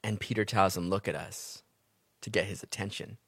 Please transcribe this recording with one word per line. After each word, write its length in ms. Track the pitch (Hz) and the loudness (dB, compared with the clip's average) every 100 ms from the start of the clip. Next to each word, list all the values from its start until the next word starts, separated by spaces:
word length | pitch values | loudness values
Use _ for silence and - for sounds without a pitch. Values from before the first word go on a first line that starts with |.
And 160 | 107 107 | -2 -2
Peter 240 | - 110 | 0 0
tells 320 | 101 107 95 90 | 2 6 6 4
him, 120 | 87 | 0
"Look 200 | 98 - | 0 0
at 80 | 76 | -4
us," 480 | 82 - - - _ _ _ _ _ _ | -6 -10 -12 -14 _ _ _ _ _ _
to 100 | - | -2
get 160 | 104 95 | 0 0
his 160 | 90 | -4
attention. 560 | - - 101 - - 110 | -8 -6 -6 -6 -10 -14